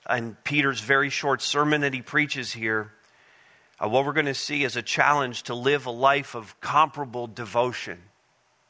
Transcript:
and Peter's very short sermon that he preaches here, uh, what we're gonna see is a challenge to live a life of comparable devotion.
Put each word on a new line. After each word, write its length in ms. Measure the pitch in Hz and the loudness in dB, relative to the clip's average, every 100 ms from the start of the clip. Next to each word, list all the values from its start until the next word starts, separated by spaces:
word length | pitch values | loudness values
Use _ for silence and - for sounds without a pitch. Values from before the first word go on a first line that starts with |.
| - | -4
and 360 | 123 117 107 - | -2 -4 -8 -4
Peter's 340 | 147 139 123 | 0 0 0
very 300 | 107 139 139 | 2 2 2
short 320 | - 147 131 | 0 0 0
sermon 400 | - 143 147 151 | 0 2 2 2
that 120 | 143 | 0
he 80 | 131 | -4
preaches 520 | 117 151 147 139 117 | -4 -2 0 -2 -6
here, 400 | 117 113 110 107 - _ _ _ _ _ _ _ - | -6 -2 -2 -4 -12 _ _ _ _ _ _ _ -6
uh, 120 | 107 | 2
what 160 | 120 139 | 2 2
we're 80 | |
gonna 200 | 147 147 | 0 0
see 300 | 131 - 147 | -2 -4 -2
is 140 | 135 120 | -2 -2
a 40 | |
challenge 640 | 113 - 135 147 131 117 | -4 2 4 4 0 -4
to 100 | - | -6
live 320 | 120 123 147 127 | -2 2 2 0
a 60 | |
life 420 | 117 135 139 139 | 2 4 4 0
of 240 | 120 104 - | -10 -12 -12
comparable 680 | - 131 156 147 139 120 120 | 0 4 2 0 -8 -6 -8
devotion. 760 | 107 113 113 123 117 - 87 95 _ _ _ _ _ _ | -8 -4 2 2 0 -10 -12 -16 _ _ _ _ _ _